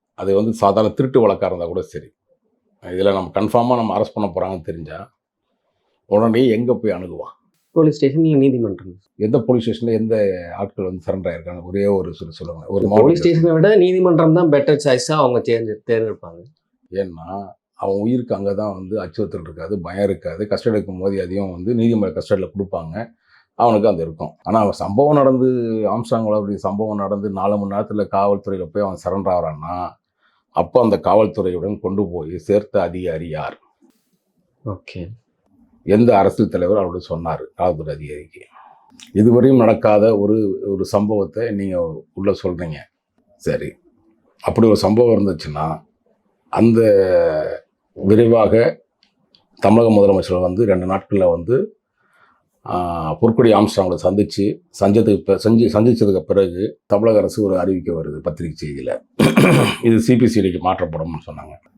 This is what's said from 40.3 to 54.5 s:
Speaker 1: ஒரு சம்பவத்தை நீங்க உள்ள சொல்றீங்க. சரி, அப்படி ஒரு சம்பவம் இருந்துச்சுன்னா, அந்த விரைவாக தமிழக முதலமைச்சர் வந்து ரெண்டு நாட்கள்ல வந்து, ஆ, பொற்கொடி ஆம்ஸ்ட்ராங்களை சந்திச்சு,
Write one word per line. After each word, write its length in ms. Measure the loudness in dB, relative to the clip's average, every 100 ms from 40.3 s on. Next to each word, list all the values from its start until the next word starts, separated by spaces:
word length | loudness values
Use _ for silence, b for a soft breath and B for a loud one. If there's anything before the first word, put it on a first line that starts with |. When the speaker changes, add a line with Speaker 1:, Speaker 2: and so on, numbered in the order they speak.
| 0 0 -4 -6
Speaker 1:
ஒரு 180 | -4 -2
சம்பவத்தை 580 | 0 0 -2 -2 -4 -6
நீங்க 260 | -4 -4 -4 -4 -8 -14
உள்ள 180 | -4 -2
சொல்றீங்க. 440 | 0 -2 -6 -8 -10 -16 _ _ _ _ _
சரி, 280 | -6 -4 -6 -14 _ _ _ _ _ _
அப்படி 240 | -4 2 4
ஒரு 100 | 4
சம்பவம் 380 | 2 2 2 2
இருந்துச்சுன்னா, 520 | 0 -4 -8 -8 -6 -8 _ _ _ _ _ _ -8
அந்த 260 | 2 4 4 4 4 4 2 2 -2 -6 -8 _ _ _ -6
விரைவாக 560 | 4 6 6 4 4 4 2 0 _ _ _ _ _ _ _ 0
தமிழக 280 | 4 6 6
முதலமைச்சர் 580 | 6 6 4 2 -2 0
வந்து 180 | 0 2
ரெண்டு 200 | 2 0
நாட்கள்ல 400 | -4 -2 0 2
வந்து, 260 | 0 0 -2 -2 _ _ _ _ _ _ _ _ _ -6
ஆ, 100 | -4 -4 -4 -6
பொற்கொடி 360 | 0 2 4 4
ஆம்ஸ்ட்ராங்களை 440 | 6 4 2 -2 0
சந்திச்சு, 480 | 0 0 0 0 -2